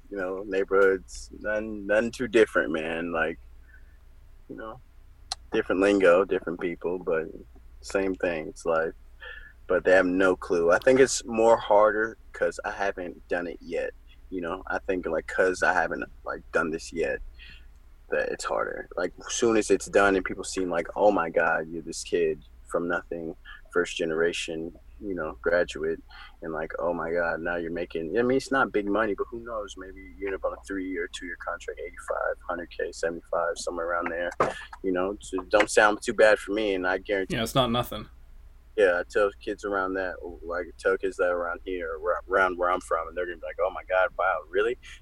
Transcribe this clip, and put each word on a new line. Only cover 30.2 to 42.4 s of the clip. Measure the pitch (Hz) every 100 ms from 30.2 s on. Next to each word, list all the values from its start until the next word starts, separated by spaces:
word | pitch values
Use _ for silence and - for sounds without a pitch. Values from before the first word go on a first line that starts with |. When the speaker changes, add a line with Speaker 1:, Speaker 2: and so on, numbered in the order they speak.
| 98
Speaker 1:
about | 95 87
a | 87 -
three | 98 92 87
or | 85
two | - 87
year | 87
contract, | - 85 - -
eighty-five, | 85 85 - - - - -
hundred | 87 87
K, | - 85
seventy-five, | - 82 85 - 85 85 85
somewhere | - 87 85
around | 85 87
there, | 85 87 - - - - -
you | 95
know, | 90 92 104
so | - 92 90
don't | 104 104
sound | - 107 104
too | -
bad | 107 110 104
for | -
me. | 104 107
And | 95 90
I | 95
guarantee | 101 101 92 127
Speaker 2:
Yeah, |
it's | 113
not | 139 123
nothing. | 120 123 107 - - - - - - - -
Speaker 1:
Yeah, | 95 87
I | -
tell | 107 101 -
kids | - 101
around | 104 98 95
that, | 95 92 80 85 85
like, | 82 87 85 -
tell | 98 95
kids | 98 -
that | 90
around | 87 85 87
here, | - 90 82 80
ar-, | 87 85 -
around | 95